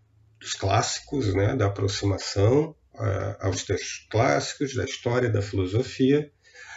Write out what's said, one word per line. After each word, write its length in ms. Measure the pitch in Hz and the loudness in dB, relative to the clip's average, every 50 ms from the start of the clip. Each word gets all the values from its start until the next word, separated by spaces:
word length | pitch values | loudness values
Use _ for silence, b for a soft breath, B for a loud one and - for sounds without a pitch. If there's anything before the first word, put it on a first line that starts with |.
| _ _ _ _ _ _ _ - | _ _ _ _ _ _ _ -14
dos 120 | - - - | -10 -10 -6
clássicos, 840 | - 101 98 101 117 - - - - - - 147 135 113 98 95 | -4 -2 0 2 2 0 0 -4 -8 -8 -6 -4 -2 0 0 0
né, 200 | 95 101 113 135 | 2 2 2 2
da 120 | 131 101 | 2 0
aproximação, 1080 | 101 - 104 101 98 - - 101 98 95 - - - - 101 101 120 131 151 156 160 - _ _ _ - - | 0 0 0 -2 -2 -2 0 0 0 -2 -2 -4 -4 0 4 4 6 6 4 2 0 -4 _ _ _ -10 -4
é, 380 | 110 104 98 95 101 101 101 - | -4 -2 -2 -2 -4 -6 -6 -4
aos 220 | - 95 - - - | -2 -2 -2 -2 -2
textos 440 | - 92 - - - - - - - | -4 -4 -4 -4 -8 -12 -12 -8 -2
clássicos, 640 | - 110 - 147 143 135 - - - - 147 131 - | 0 2 2 4 2 0 0 -4 -6 -4 -4 -4 -2
da 100 | - - | -4 -4
história 460 | - - - - 120 117 127 123 110 | -4 -6 -4 -2 0 0 2 2 2
da 120 | 107 101 | 0 0
filosofia. 880 | 101 - 98 95 92 90 101 123 131 - - - 131 131 143 151 151 - _ B B B B B B B B | 0 0 -2 -2 -2 0 0 0 -2 -2 0 2 4 4 4 4 2 -2 _ B B B B B B B B